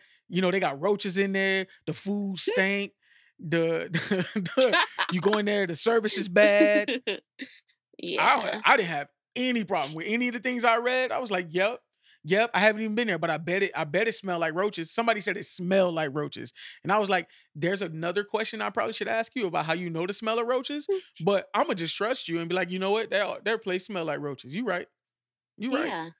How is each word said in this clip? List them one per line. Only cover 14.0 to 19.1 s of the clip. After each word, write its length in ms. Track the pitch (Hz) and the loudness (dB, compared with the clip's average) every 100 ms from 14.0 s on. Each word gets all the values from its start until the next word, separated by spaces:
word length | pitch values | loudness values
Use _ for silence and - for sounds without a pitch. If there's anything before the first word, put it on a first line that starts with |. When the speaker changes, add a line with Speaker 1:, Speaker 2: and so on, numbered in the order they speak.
| 220 | 0
Speaker 1:
it 60 | |
smelled 260 | 220 190 170 | -2 -2 -2
like 140 | 160 | -2
roaches. 360 | 160 208 190 160 | 0 -2 -4 -4
Somebody 300 | - 233 214 | 0 2 0
said 160 | 202 170 | -2 -4
it 80 | - | -6
smelled 480 | - 180 190 180 | -4 2 4 4
like 160 | 165 151 | 2 -2
roaches. 400 | 147 147 - 117 - - - | -2 -6 -6 -12 -14 -20 -10
And 80 | 156 | 0
I 80 | 214 | 2
was 100 | 196 | 2
like, 200 | 185 170 - _ | 0 -2 -12 _
"There's 260 | 151 170 190 | -4 -2 -2
another 440 | 180 160 165 180 | -4 -4 -4 -2
question 360 | 202 214 220 220 | -2 -2 -4 -4
I 100 | 208 | -4
probably 240 | 208 226 | -2 -2
should 120 | 220 | -2
ask 300 | - | -2